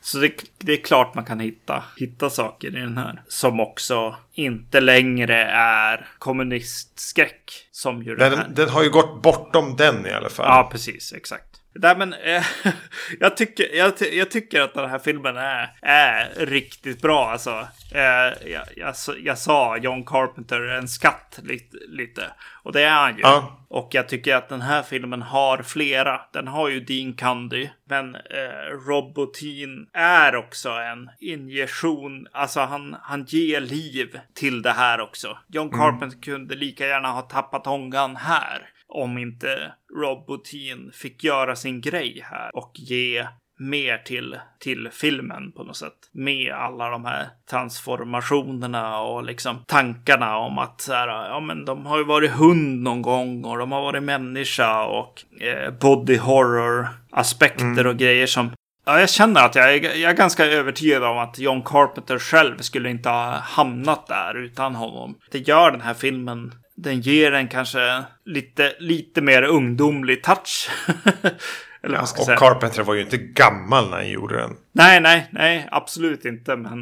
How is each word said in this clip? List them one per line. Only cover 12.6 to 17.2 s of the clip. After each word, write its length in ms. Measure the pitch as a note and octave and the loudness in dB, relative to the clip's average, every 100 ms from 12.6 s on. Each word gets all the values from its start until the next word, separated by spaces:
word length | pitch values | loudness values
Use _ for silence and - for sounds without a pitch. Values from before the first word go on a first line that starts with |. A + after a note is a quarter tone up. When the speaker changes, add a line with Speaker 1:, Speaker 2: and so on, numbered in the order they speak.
Speaker 1:
<laughs> 560 | G3+ - - - - E3+ | -2 -4 -8 -14 -14 0
jag 180 | F#3 G3 | 2 2
tycker, 380 | A3 - - D#3 | 0 0 -2 2
jag 220 | F#3+ F#3+ | 2 2
ty-, 200 | F3+ E3+ | -2 -2
jag 140 | F#3 | -2
tycker 300 | A3+ G#3+ D3+ | -4 -2 0
att 120 | C3+ | 0
den 160 | C#3+ C3+ | -2 -6
här 100 | C3+ | -4
filmen 380 | D3+ D3 C3+ B2 | -4 -4 -4 -4
är, 320 | C3+ B2+ A#2+ - | -4 -4 -6 -6
är 640 | C#3+ D3 C#3 A2+ A#2+ - C#3+ | 2 4 4 2 -4 -6 -4
riktigt 560 | C3+ C3+ - C#3 A#2 | -2 -4 -10 -12 -4
bra, 280 | D#3 D3+ | 0 2